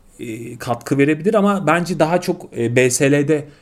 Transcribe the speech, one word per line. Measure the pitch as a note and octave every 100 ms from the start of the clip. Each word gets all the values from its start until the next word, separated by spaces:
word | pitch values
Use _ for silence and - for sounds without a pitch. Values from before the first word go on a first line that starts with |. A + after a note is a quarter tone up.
| - -
e, | A#2+ A2 A#2 A#2+
katkı | - A#2+ - C#3
verebilir | C#3 D#3 F3
ama | G#3+ G3+ G3 D3
bence | E3+ E3+ E3
daha | D#3 F3+
çok, | F3+ E3+ - A#2+
e, | A#2 B2
B | B2+
S | - C#3
L'de, | C#3+ C#3+ D3+ C#3+ -